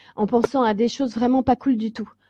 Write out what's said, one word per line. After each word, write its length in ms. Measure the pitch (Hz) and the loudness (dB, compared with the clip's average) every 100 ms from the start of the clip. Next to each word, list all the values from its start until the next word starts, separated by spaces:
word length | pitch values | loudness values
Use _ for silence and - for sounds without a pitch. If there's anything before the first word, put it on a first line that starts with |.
| - - | -14 -4
en 120 | 208 | 0
pensant 340 | 240 226 269 | 2 2 2
à 140 | 226 202 | 0 2
des 140 | 233 | -2
choses 260 | - 262 220 | -2 -4 0
vraiment 260 | 240 262 | 2 2
pas 140 | 254 247 | 2 0
cool 200 | 277 226 | 0 -2
du 160 | 220 | -2
tout. 180 | 226 208 _ | -8 -12 _